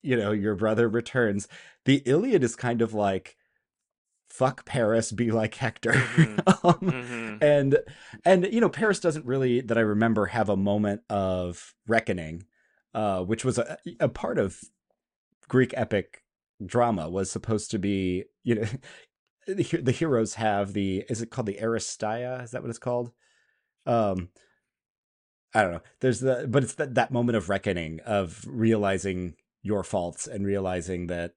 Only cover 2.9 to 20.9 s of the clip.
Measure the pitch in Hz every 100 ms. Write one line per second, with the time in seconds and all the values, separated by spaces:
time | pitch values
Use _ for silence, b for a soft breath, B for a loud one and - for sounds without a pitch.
2.9 | 107 101 95 - _ _ _ _ _ _
3.9 | _ _ _ _ - 131 - - 135 110
4.9 | 113 110 101 120 110 107 - 127 - 113
5.9 | - 120 - 156 104 - 185 175 165 185
6.9 | 131 123 120 113 107 151 147 139 143 -
7.9 | B B 110 - 185 190 226 226 - 220
8.9 | 196 175 151 135 135 131 120 120 117 107
9.9 | 104 117 107 98 120 104 98 101 104 104
10.9 | 101 _ 101 95 92 90 87 - _ -
11.9 | 113 - 92 80 82 - _ _ _ _
12.9 | 113 107 95 92 110 131 117 117 - -
13.9 | - 143 - - 214 98 - - _ _
14.9 | _ _ _ _ _ _ 123 127 - 110
15.9 | 104 90 - _ _ _ _ 98 120 120
16.9 | 101 78 92 95 104 - 110 - 110 98
17.9 | 98 92 92 - _ - 113 107 135 B
18.9 | B B _ _ _ - 196 - 165 -
19.9 | 127 165 123 110 - 110 101 98 101 98